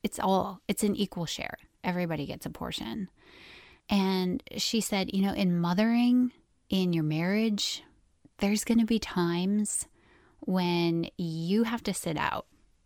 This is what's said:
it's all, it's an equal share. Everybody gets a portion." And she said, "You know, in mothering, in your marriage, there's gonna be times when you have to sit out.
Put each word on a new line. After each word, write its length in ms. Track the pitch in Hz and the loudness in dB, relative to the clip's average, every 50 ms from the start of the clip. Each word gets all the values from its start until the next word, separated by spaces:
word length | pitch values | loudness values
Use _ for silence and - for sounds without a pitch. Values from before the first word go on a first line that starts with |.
| - | -8
it's 160 | - - - | -8 -6 -4
all, 420 | - 185 190 190 - 196 190 175 _ - | 0 2 2 2 0 -2 -6 -10 _ -6
it's 140 | 202 - - | -4 -2 0
an 120 | 208 208 | -2 0
equal 300 | - 202 185 - - 170 | 0 -2 -4 -4 -8 -8
share. 320 | 156 - - - - - - - _ _ _ - | -6 -6 -8 -8 -10 -10 -12 -16 _ _ _ -4
Everybody 420 | - 180 180 180 170 165 147 143 | -4 -2 -2 -2 -2 -2 -4 -4
gets 200 | - - - - | -6 -8 -10 -10
a 40 | - | -10
portion." 580 | - - - 170 156 - 202 226 226 226 196 180 _ _ _ - - - - - - - - - - _ _ - | -10 -8 -8 -8 -8 -8 -8 -8 -8 -8 -8 -10 _ _ _ -20 -20 -20 -20 -20 -20 -20 -20 -20 -20 _ _ 0
And 540 | 208 202 190 185 190 185 185 180 180 - - - - | 2 2 4 4 2 2 0 0 -2 -4 -6 -8 -8
she 240 | - - - - 226 | -6 -4 0 0 0
said, 340 | 202 - - 196 190 190 - | 0 0 0 -2 -2 0 0
"You 80 | 190 190 | 0 2
know, 100 | 196 - | 2 2
in 260 | - 202 180 175 175 | 2 2 2 2 2
mothering, 720 | 170 170 175 180 214 226 233 233 240 247 247 247 247 247 - _ _ _ _ _ _ - | 2 2 2 2 4 4 4 4 4 4 4 4 4 2 -2 _ _ _ _ _ _ -2
in 240 | - 190 185 180 170 | 0 2 2 2 2
your 120 | 165 156 | 2 2
marriage, 800 | 151 156 156 165 180 196 214 220 226 208 202 - - - - - - _ _ _ _ _ _ _ - _ - | 2 0 0 0 0 0 2 2 0 0 0 -2 -4 -6 -8 -12 -18 _ _ _ _ _ _ _ -18 _ -2
there's 260 | - 196 208 214 - | 0 0 0 0 2
gonna 200 | - 233 233 226 | 2 4 4 4
be 140 | 214 233 220 | 4 2 0
times 880 | - - - - 175 170 170 170 180 190 202 208 214 202 - - - - _ _ _ _ _ _ _ _ _ - | 0 -2 -2 0 0 2 2 0 0 2 2 0 0 0 -2 -6 -6 -8 _ _ _ _ _ _ _ _ _ -12
when 680 | - - 185 185 180 175 175 175 170 170 170 170 170 - - | -4 -2 0 2 2 2 2 2 2 2 2 0 -2 -4 -4
you 480 | - 180 165 160 160 165 170 196 214 233 | -6 -6 -4 -4 -4 -2 0 2 2 2
have 180 | 226 233 233 - | 2 0 -4 -4
to 100 | - 190 | -4 -4
sit 220 | - - 175 156 | -4 -4 -4 -2
out. 300 | 147 143 156 - - - _ _ _ _ _ _ _ _ | -2 -2 -2 -2 -4 -10 _ _ _ _ _ _ _ _